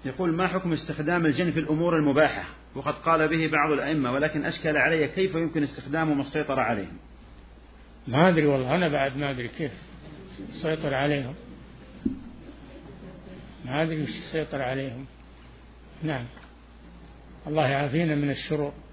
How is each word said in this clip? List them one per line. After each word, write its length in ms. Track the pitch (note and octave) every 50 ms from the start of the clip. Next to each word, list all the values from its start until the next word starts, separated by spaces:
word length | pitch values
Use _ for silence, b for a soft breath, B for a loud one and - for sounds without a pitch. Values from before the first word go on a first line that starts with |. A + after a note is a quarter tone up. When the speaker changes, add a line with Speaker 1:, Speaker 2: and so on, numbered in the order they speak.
| -
Speaker 1:
يقول: 300 | C3 B2 - F#3 E3+ D#3+
ما 140 | E3+ F#3 F3+
حكم 240 | F3+ F#3 F3+ F3
استخدام 540 | D#3+ - - - D3+ D#3 D3+ D3+ F3 F3+ E3
الجن 240 | D#3 C3+ C3+ F3+ E3+
في 100 | C#3 D#3+
الأمور 360 | D#3 D3+ D3+ D#3 E3+ F3 E3+
المباحة؟ 480 | D#3+ D3+ C#3+ C3+ C#3+ D#3 C3+ - G2+ F2 - - - - - -
وقد 200 | C3 C3+ C#3+ -
قال 340 | - - D#3+ E3 D#3+ D#3 D3
به 200 | D#3+ D#3+ D#3+ D#3
بعض 240 | D#3 D3+ D3 D#3
الأئمة، 400 | D3+ C3+ - C#3+ D#3+ D#3 C3+ B2
ولكن 320 | B2 C#3 D3+ D#3 D#3 D#3 C3
أشكل 320 | A#2+ - - - D#3+ D3+
علي 320 | D3 B2+ D3 E3 D#3+ D3+ C3
كيف 260 | - F#3+ F#3+ F#3 -
يمكن 280 | E3 E3 D#3 E3 D#3+
استخدامه 560 | D3 C#3 - - C3 C3 C#3 D#3+ D#3+ D#3 D3 C#3
والسيطرة 420 | C#3 C#3 - D3+ D3 C#3 C3+ C3
عليهم؟ 360 | A#2+ A2 A#2+ G#2 F#2+ F2 - - - - - - - - - - - - - - - - - - - - - - - -
Speaker 2:
ما 200 | A2+ C#3 E3 F#3
أدري 180 | F3 D#3+ D3+
والله، 280 | D3 C#3+ C3+ B2+ B2 D3
أنا 140 | F3+ F3+ D#3+
بعد 280 | C#3+ C#3+ C3+ C3+ B2+
ما 140 | C#3 D3 C#3
أدري 180 | C3+ B2+ A#2+ A2+
كيف 240 | - - E3 C3+ G#2 - - - - - - - - - - - - - - -
السيطرة 480 | - - - D#3 D#3+ D#3 D#3+ D3 C3+
عليهم، 380 | C3 C#3 D3 D3 C#3 C3 A#2+ D3+ - - - - - - - - - - - - - - - C4 - - - - - - - - - - - - D#4 - - - - - F#3 - - - F#3+ F#3 - - - - - E3+
ما 180 | B2+ C3 D3
أدري 200 | E3 E3 E3 D#3
وش 60 | D3+ -
السيطرة 540 | - - - - - D#3+ D3+ - - C#3
عليهم. 440 | C3 B2 C3 C3+ C#3 C3+ A#2 B2+ C3+ C3 - - - - - - - - - - - - - - - - - -
نعم. 220 | D#3 D#3 D3 B2+ A#2+ B2 - - - - - - - - - - - - - - - - - - - - - - -
الله 220 | D3+ D3+ D#3 D3 B2+
يعافينا 460 | C#3 C#3 D3 C#3+ A#2+ D#3+ F3 D#3+ D3+
من 160 | D3 D3 C#3+
الشرور. 420 | C3+ - - - D3+ D3+ D3 C#3+ D3+ - - -